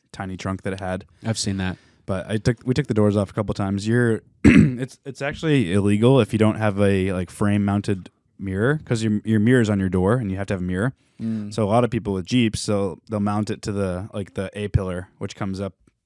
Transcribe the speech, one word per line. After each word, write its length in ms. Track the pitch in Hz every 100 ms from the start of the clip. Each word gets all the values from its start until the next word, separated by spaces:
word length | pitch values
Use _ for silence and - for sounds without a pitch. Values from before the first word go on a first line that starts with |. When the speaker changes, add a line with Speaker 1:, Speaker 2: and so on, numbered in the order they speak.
| _
Speaker 1:
tiny 260 | - 98 90
trunk 260 | 98 95
that 100 | 101
it 60 | 95
had. 260 | 92 92 - _
Speaker 2:
I've 140 | 110 110
seen 200 | 104 95
that. 200 | 92 90 _ _ -
Speaker 1:
But 200 | 95 -
I 100 | 110
took, 280 | 127 117 127
we 80 |
took 140 | 131 139
the 80 | 107
doors 200 | 104 101
off 140 | 98
a 40 |
couple 200 | - 101
times. 340 | 104 98 98 107
You're, 360 | 120 117 110 _
<clears throat> 100 | _
it's, 540 | - - 151 120 131 - 143
it's 160 | 127
actually 500 | 143 - 160 143 87
illegal 480 | 98 101 104 117 135
if 140 | 107
you 60 | 104
don't 160 | 107 107
have 240 | 107 98
a, 320 | 101 98 95
like, 160 | 90 90
frame-mounted 800 | - 104 101 101 101 104 95 - _ _ -
mirror, 400 | 98 95 120 151 -
'cause 180 | 117
your, 160 | 110 104 110
your 140 | 110
mirror's 300 | 110 127 107
on 100 | 101
your 100 | 95
door, 260 | 92 92 127
and 160 | 104
you 60 | 95
have 100 | 98
to 60 | 98
have 60 |
a 20 |
mirror. 300 | 90 90 123 - _ -
Speaker 3:
Mm. 320 | 113 110 104
Speaker 1:
So 100 | 104
a 60 | 101
lot 140 | 117
of 80 | 120
people 220 | 117 101
with 120 | 95 85
Jeeps, 340 | 123 113 -
so 360 | - 101 98 76 -
they'll 100 | 107
mount 300 | 104 104 104
it 100 | -
to 80 | -
the, 360 | 101 95 90 104
like, 200 | 107 92
the 160 | - 95 104
A 120 | 104
pillar, 400 | 104 92 90 95 -
which 160 | 101 -
comes 240 | 101 95
up, 160 | 98 _ _ _